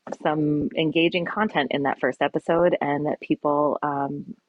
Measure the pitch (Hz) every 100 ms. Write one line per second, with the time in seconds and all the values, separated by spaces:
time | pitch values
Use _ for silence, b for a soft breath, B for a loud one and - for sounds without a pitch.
0 | - - 170 156 151 147 147 - 160 160
1 | 170 180 170 - 214 160 131 143 139 -
2 | 135 131 143 - - 170 175 - 143 143
3 | 147 - - 151 151 147 147 - 147 143
4 | 139 143 - -